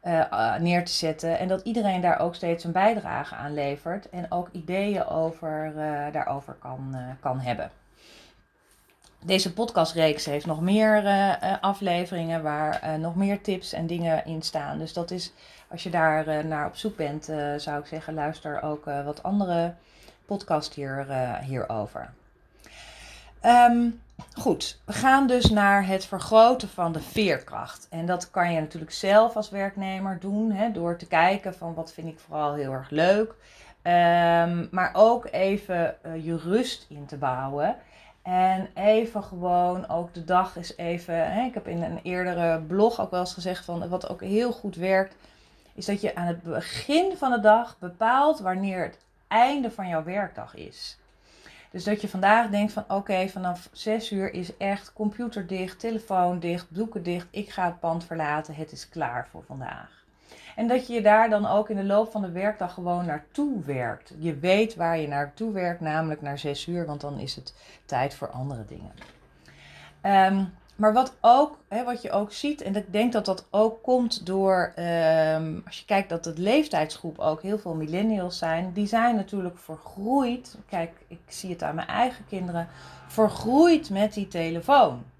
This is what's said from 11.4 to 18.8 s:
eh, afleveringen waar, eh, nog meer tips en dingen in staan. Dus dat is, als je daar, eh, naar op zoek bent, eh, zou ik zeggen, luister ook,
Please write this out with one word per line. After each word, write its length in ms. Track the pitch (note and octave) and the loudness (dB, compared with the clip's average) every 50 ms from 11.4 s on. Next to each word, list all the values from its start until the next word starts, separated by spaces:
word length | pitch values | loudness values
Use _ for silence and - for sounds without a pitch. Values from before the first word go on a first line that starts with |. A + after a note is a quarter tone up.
eh, 180 | - F#3 G3 - | 0 -2 -2 0
afleveringen 840 | - G3 G3 G3 G3+ F#3+ F3 F3 F3+ F3 F#3+ F3 E3 E3 E3 E3 | -2 -2 -2 -2 -2 0 0 0 -2 -2 -4 -4 -4 -2 -4 -2
waar, 380 | D#3 D3+ D3 D3+ D#3 D3+ D#3 - | -2 -4 -2 -2 -2 -2 -2 -2
eh, 140 | - D#3+ D#3 | -4 -4 -4
nog 220 | D#3 D#3+ E3+ E3 | -2 -4 -4 -2
meer 240 | F3+ G3 G3 G3+ G3+ | 0 0 0 0 -2
tips 320 | G3+ - F#3+ F#3 - - | -2 -4 -4 -4 -6 -8
en 140 | - - E3 | -6 -6 -4
dingen 380 | E3 F3 E3+ E3+ E3 D#3+ D#3 - | -4 -4 -2 0 0 0 0 0
in 180 | - E3 D#3+ | -4 -8 -6
staan. 360 | D#3+ - - D#3 C#3+ C#3+ C#3+ D3+ | -6 -4 -6 -4 -6 -4 -6 -6
Dus 140 | D#3+ E3 | -8 -8
dat 180 | - F3+ E3+ E3+ | -6 -8 -6 -6
is, 220 | F3+ F#3 F3 - _ _ - - - - - _ | -6 -8 -8 -10 _ _ -20 -20 -20 -20 -20 _
als 120 | - E3 | -14 -10
je 80 | - F#3 | -8 -2
daar, 360 | E3 F3 D#3+ D#3+ D#3 D#3 D#3 | 0 2 4 4 4 2 0
eh, 180 | D#3 D#3 D3+ D3+ | 0 -2 -2 -2
naar 220 | D#3+ D#3 D3 D3 | -2 -4 -4 -4
op 100 | - - | -6 -8
zoek 200 | - - G#3+ G3+ | -6 -8 -8 -4
bent, 320 | - D#3+ C#3+ D3 D#3 D3+ - | -4 -6 -6 -6 -8 -8 -8
eh, 260 | D#3 D3+ D3 D3 D3 | -6 -4 -4 -4 -4
zou 240 | D3 D3 D#3 D3 D3 | -6 -6 -6 -6 -8
ik 60 | D3+ | -8
zeggen, 280 | - - D#3 - - D#3+ | -8 -12 -12 -10 -8 -6
luister 480 | D#3+ C#3+ D3+ D#3+ - - D#3 D3 - | -4 -4 -4 -6 -8 -10 -8 -8 -6
ook, 240 | - D#3 D3+ D3+ | -4 -4 -6 -6